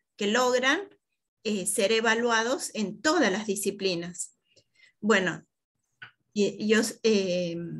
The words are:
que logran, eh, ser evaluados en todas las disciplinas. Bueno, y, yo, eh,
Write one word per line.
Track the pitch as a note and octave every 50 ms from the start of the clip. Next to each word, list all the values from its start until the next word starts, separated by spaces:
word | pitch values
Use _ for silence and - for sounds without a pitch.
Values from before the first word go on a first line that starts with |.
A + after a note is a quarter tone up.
| _ _ _ -
que | G#3 G3+
logran, | G#3+ A#3+ B3+ B3 B3 B3+ B3 C4 D4 F#4 G4+ - - _ _ _ _ _ _ _ _ _ -
eh, | A3 G#3 G3 F3+
ser | - - - G3 F#3+
evaluados | A3+ A3+ A3+ A#3 A3 A#3 A#3+ A#3+ A3+ A3 A3+ A#3 C4+ F4+ - - -
en | G#3 G#3 F3+ - -
todas | - D#4 D#4+ F4+ C4 G3+
las | F#3 G#3+ G#3+ -
disciplinas. | G3 - - G3+ F#3 - F#3+ F#3+ F3+ E3+ F3 F3 F3 - - - _ _ _ _ _ _ _ _ _ _ _ _ _ _
Bueno, | - G#3 A3 G3 F#3 E3+ D#3+ D#3+ - _ _ _ _ _ _ _ _ _ _ _ - - _ _ _ _ -
y, | G#3 G3+ G3+ G3+ - G#3+ G#3+
yo, | G#3+ G#3+ A3 A3 - -
eh, | - A3 A3 G3 F#3+ F#3 F3 F3+ F3+ E3+ E3+ E3+ E3+ E3 D#3